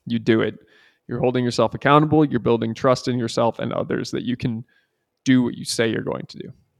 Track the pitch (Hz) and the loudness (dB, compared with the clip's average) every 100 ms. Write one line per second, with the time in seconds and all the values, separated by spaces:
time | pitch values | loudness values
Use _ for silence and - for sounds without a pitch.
0 | - 117 110 110 107 101 _ _ _ _ | -6 -2 2 2 2 -4 _ _ _ _
1 | - 120 127 127 123 117 110 113 139 147 | -10 -2 0 0 0 0 0 2 4 4
2 | 151 151 151 120 113 117 113 110 135 123 | 6 2 2 0 0 0 0 0 2 2
3 | - 123 117 - 117 - - - - - | 0 -2 -2 0 0 -2 -4 -4 -4 -4
4 | - - 120 123 131 113 - _ _ _ | -4 -6 -4 -4 -4 -6 -10 _ _ _
5 | _ _ - 127 123 - - - 113 113 | _ _ 2 2 2 -4 -6 -2 -2 -2
6 | - - - - - - _ _ | -4 -6 -8 -14 -16 -18 _ _